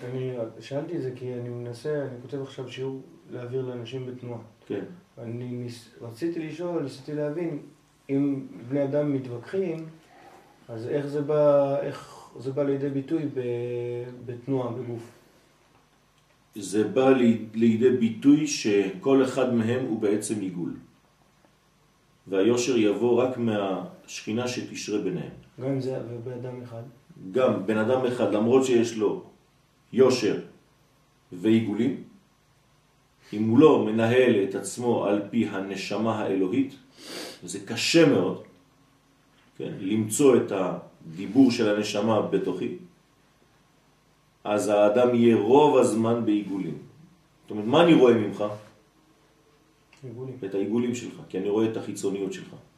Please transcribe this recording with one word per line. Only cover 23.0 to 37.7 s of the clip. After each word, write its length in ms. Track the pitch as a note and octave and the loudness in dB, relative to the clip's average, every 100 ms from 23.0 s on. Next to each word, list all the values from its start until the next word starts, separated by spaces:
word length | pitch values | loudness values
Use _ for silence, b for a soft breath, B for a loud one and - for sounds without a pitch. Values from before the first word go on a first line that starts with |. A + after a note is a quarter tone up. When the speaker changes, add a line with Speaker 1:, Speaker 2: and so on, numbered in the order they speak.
| A#2+ A#2+ | 2 2
Speaker 2:
רק 160 | C3 A#2+ | 0 -2
מהשכינה 1120 | A#2 G#2 G2 F2+ E2+ - - - - A2+ B2 | -2 -2 -2 -4 -8 -16 -18 -14 -6 -4 -4
שתשרה 520 | - - - - G#2 | -6 -10 -12 -6 -4
ביניהם. 300 | - E2 C2+ - - - | -2 -6 -8 -14 -20 -10
Speaker 1:
גם 60 | C3 | -6
אם 140 | C3+ | -4
זה 180 | B2 C3 A#2 A#2+ | -4 -6 -8 -10
בן 80 | A#2 | -10
אדם 300 | B2 B2+ B2 | -10 -12 -12
אחד? 200 | A#2+ A2+ A#2+ _ _ - F#2 | -14 -14 -16 _ _ -18 -6
Speaker 2:
גם 340 | G#2+ B2 G2+ F#2+ | 0 2 0 -2
בן 120 | A2 | 0
אדם 280 | A2 C3 B2 | 2 2 0
אחד, 280 | - G2+ | 0 0
למרות 300 | G#2+ A2+ C3 | 2 4 4
שיש 320 | C3 A#2 A2 A2 | 6 4 2 0
לו 280 | G2+ F2+ - _ _ _ _ _ _ | -2 -2 -10 _ _ _ _ _ _
יושר 480 | G#2 C3 C3 G2+ E2 - - _ _ _ _ _ _ _ | 4 4 6 0 -2 -6 -20 _ _ _ _ _ _ _
ועיגולים, 720 | F2+ G2+ A2+ G2 G2+ A#2+ - - - _ _ _ _ _ _ _ _ _ _ - | -2 4 4 2 0 0 -2 -12 -20 _ _ _ _ _ _ _ _ _ _ -12
אם 160 | G#2 A2 | -4 2
הוא 100 | A#2 | 8
לא 260 | D3+ B2 | 8 8
מנהל 600 | G#2 A2 A2+ B2+ B2 G#2 | 2 2 4 4 6 4
את 100 | F#2+ | 2
עצמו 500 | G2 - A#2+ A#2+ G#2 | -4 -8 -4 0 0
על 180 | G2 G#2 - | 0 -2 -2
פי 180 | A#2 G2+ | -2 -2
הנשמה 720 | G2 G2 F#2+ - G#2 A2+ G#2+ | -4 -8 -8 -6 -2 -2 -2
האלוהית, 560 | G2 F#2+ F#2 F#2 F2 - _ B B B B B | -2 0 0 0 -2 -6 _ B B B B B
וזה 220 | F3 - | -12 -12
קשה 420 | - | -8